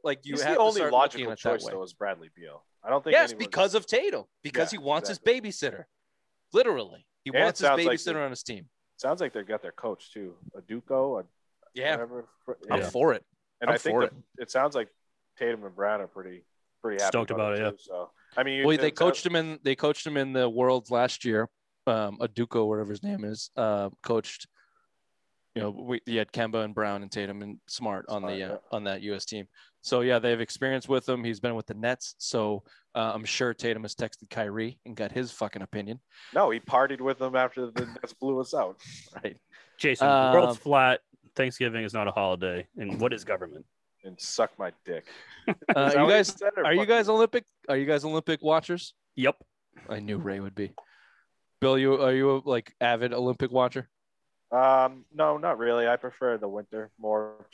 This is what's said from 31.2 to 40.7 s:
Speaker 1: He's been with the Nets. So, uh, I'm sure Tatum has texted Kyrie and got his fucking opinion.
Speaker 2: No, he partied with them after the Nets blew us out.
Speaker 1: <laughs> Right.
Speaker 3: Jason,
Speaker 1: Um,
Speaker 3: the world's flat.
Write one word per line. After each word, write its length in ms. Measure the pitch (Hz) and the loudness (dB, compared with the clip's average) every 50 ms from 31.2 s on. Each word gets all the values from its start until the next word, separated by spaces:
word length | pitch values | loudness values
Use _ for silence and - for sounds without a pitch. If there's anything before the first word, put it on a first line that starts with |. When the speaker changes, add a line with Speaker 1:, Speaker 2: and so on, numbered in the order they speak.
| 117 | -2
Speaker 1:
He's 160 | 117 110 98 | -6 -6 -4
been 140 | 123 120 117 | -4 -4 -4
with 100 | 110 - | -4 -8
the 80 | - 101 | -10 -8
Nets. 400 | 107 113 120 127 - - - - - | -4 -2 -2 -2 -2 -6 -14 -14 -12
So, 440 | - - - 117 107 104 104 98 - _ _ _ _ _ - | -8 -4 -2 0 0 0 -2 -4 -8 _ _ _ _ _ -6
uh, 180 | 113 113 113 107 | -4 -4 -4 -4
I'm 100 | 110 110 | -6 -6
sure 280 | 104 - - 131 120 | -4 -2 -2 -2 -2
Tatum 300 | 113 - - 120 110 110 | -2 -2 -2 -4 -2 -4
has 120 | 110 104 - | -6 -10 -8
texted 360 | - 117 107 - - 107 - | -8 -8 -8 -8 -10 -18 -12
Kyrie 480 | - 120 107 104 101 113 110 120 131 _ - | -6 -6 -4 -4 -4 -4 -6 -6 -8 _ -18
and 100 | 120 107 | -14 -10
got 160 | 113 104 101 | -8 -8 -6
his 180 | - 123 127 117 | -4 -6 -6 -6
fucking 280 | - - 110 101 - 104 | -6 -6 -6 -6 -6 -10
opinion. 400 | 95 - - 104 101 104 117 131 _ _ _ - - - - | -12 -10 -8 -8 -8 -8 -10 -14 _ _ _ -20 -12 -4 0
Speaker 2:
No, 140 | 165 202 135 | 2 2 2
he 100 | 113 113 | 0 -2
partied 400 | - - 135 123 135 139 139 123 | -4 0 2 2 4 2 0 -2
with 160 | 127 135 135 - | -4 -4 -4 -2
them 160 | 131 131 127 | -4 -2 0
after 340 | 131 127 123 - 131 123 117 | 0 0 0 -2 -6 -8 -6
the 140 | 110 123 123 | -6 -8 -8
Nets 280 | 117 117 - - - - | -8 -10 -12 -14 -14 -10
blew 260 | - 131 135 135 127 | -6 -4 -2 -2 -2
us 140 | 120 - 160 | -4 -4 -2
out. 260 | 143 104 92 98 - - - - - | -2 -2 -2 -4 -10 -18 -20 -18 -20
Speaker 1:
<laughs> 240 | - - - - - | -20 -18 -16 -12 -10
Right. 120 | 101 - - _ _ _ - - _ _ | -10 -12 -12 _ _ _ -20 -20 _ _
Speaker 3:
Jason, 300 | - - 143 127 - 131 | -2 0 0 2 4 4
Speaker 1:
Um, 260 | 143 139 135 131 127 | 6 6 6 6 6
Speaker 3:
the 60 | 135 180 | 6 6
world's 180 | 175 127 120 - | 6 6 2 -2
flat. 420 | - 147 | 0 4